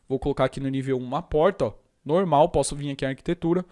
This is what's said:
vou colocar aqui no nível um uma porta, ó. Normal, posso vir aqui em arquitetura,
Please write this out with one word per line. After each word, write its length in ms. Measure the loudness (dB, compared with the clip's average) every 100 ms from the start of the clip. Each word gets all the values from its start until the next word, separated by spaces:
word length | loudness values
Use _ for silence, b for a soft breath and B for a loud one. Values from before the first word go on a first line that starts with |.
| -6
vou 120 | -4
colocar 260 | -2 0
aqui 160 | 0 -2
no 80 | -4
nível 300 | -4 -2 -4
um 40 |
uma 200 | -4 -6
porta, 440 | -2 2 2 2 -4
ó. 60 | -4 _ _
Normal, 460 | -2 0 4 4 4
posso 260 | 2 -2 -4
vir 140 | -8
aqui 140 | -4
em 40 | -6
arquitetura, 560 | -4 -6 -2 0 0 -2